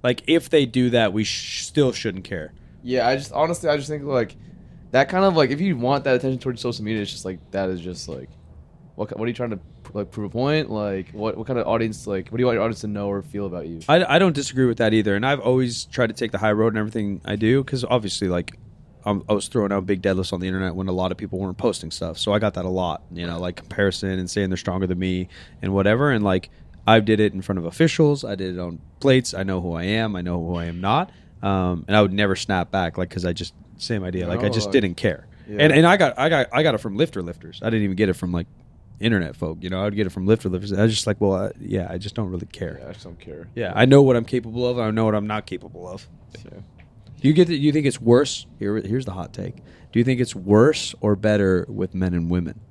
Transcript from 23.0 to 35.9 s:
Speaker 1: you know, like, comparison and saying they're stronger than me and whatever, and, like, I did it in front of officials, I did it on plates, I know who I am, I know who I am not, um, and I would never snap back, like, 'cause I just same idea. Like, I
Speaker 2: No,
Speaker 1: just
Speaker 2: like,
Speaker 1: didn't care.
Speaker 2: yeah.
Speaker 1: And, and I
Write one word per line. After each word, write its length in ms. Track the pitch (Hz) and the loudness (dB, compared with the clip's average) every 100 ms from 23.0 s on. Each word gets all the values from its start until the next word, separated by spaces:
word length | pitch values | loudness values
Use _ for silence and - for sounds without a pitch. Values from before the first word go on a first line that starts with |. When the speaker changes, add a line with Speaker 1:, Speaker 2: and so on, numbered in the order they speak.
| - | -10
Speaker 1:
you 140 | 85 85 | -10 -8
know, 120 | 85 | -6
like, 180 | 90 87 | -6 -8
comparison 640 | - - 98 - 98 92 | -10 0 0 0 -4 -4
and 120 | 90 | -4
saying 200 | - 95 | -2 -2
they're 60 | 92 | -2
stronger 300 | - 92 92 | -2 -2 0
than 120 | 90 | 0
me 300 | 92 92 90 - - - | 0 -2 -4 -12 -20 -8
and 100 | 98 | -2
whatever, 380 | 98 98 113 147 | 2 4 4 4
and, 140 | 120 | 2
like, 260 | 104 95 - - - - - | 2 0 -2 -20 -20 -6 6
I 120 | 113 | 6
did 200 | 104 107 | 6 4
it 120 | 107 | 4
in 100 | 95 | 0
front 160 | 95 95 | -4 -4
of 60 | |
officials, 600 | 85 - 160 - 151 143 | -4 2 2 4 2 2
I 100 | 117 | -4
did 220 | 101 95 90 | -6 -6 -6
it 20 | |
on 220 | 87 82 - - | -8 -10 -16 -2
plates, 360 | 139 131 123 | 4 4 2
I 100 | 95 | -4
know 160 | 95 92 | -2 -2
who 120 | 87 | -2
I 120 | 82 | -4
am, 320 | 90 110 113 92 | -2 0 -2 -4
I 40 | |
know 240 | 87 87 | -4 -4
who 120 | 82 87 | -2 -4
I 80 | |
am 160 | 85 85 | -4 -4
not, 300 | 95 127 190 - - - | 0 0 0 -10 -20 -6
um, 420 | 101 95 90 90 - | -2 0 0 -2 2
and 100 | 104 | 4
I 60 | |
would 100 | 101 | 4
never 220 | 98 104 | 4 0
snap 360 | 95 - 95 87 | 0 0 -2 0
back, 280 | 95 85 87 | -2 -2 -4
like, 100 | 87 | -6
'cause 160 | - | -4
I 80 | 87 | -4
just 220 | 87 85 - - - | -4 -8 -12 -20 -14
same 240 | - 110 | -6 -4
idea. 220 | 92 90 87 | -4 -4 -2
Like, 120 | 90 | -2
I 80 | - | 0
Speaker 2:
No, 0 | |
Speaker 1:
just 160 | 113 104 | 0 2
Speaker 2:
like, 60 | |
Speaker 1:
didn't 200 | 131 101 85 | 2 2 0
care. 300 | 101 73 - - - | -2 -2 -10 -20 -12
Speaker 2:
yeah. 80 | 104 | 2
Speaker 1:
And, 120 | 151 | 6
and 140 | 147 | 8
I 100 | 170 | 6